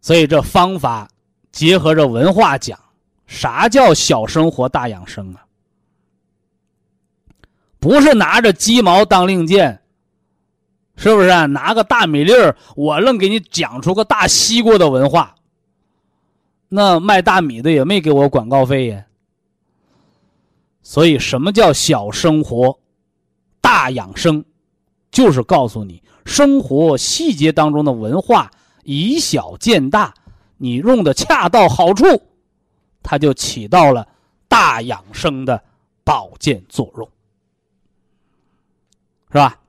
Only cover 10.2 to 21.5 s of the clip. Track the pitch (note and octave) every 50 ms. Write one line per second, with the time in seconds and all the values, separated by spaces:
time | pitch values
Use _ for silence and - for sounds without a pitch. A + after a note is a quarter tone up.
10.2 | _ _ _ _ _ _ _ _ _ _ _ _ _ _ _ - - G3+ A3 G#3
11.2 | F#3+ F3+ F3+ F3 D#3+ C#3+ C#3 C#3 C3+ D#3+ A3+ A3+ G#3 _ - A#3+ G#3+ F3 D3+ C#3+
12.2 | D3 F3 A#3 B3+ G#3+ D#3+ - _ _ _ - - C#3+ D3+ D3+ D3+ G3 C4 C4 G#3
13.2 | F#3 G3 G#3+ A3+ F3+ _ - E3+ E3 - - - - D#3+ F#3 G3+ A3 - - G#3+
14.2 | F#3+ E3+ - - - - A3+ A#3 A3+ A3+ A3 G3 F3 D3+ C3 B2+ C3+ C#3+ C#3+ E3+
15.2 | D3 - _ _ _ _ _ _ _ _ _ _ _ _ _ _ _ _ _ _
16.2 | _ _ _ _ _ _ _ _ _ _ F#3+ G3 G#3 G3 F3+ E3 F3 G#3 G#3 F#3+
17.2 | F3 G#3+ F#3 F#3+ E3+ D3 A#2+ A2+ B2 D#3 E3 C#3+ C3 E3 G3+ G3 D3+ D#3 D3 C#3
18.2 | C#3+ C#3 - C#3 A2 A2+ C3 C#3 C3 B2+ C#3 C3+ C3 A#2 G#2+ G2 G2 _ _ _
19.2 | _ _ _ _ _ _ _ _ _ _ _ _ _ _ _ _ _ _ _ _
20.2 | _ _ _ _ _ _ _ _ _ _ _ _ _ - - C#3 D#3+ E3+ D3+ B2
21.2 | - - - B2+ C#3+ F#3+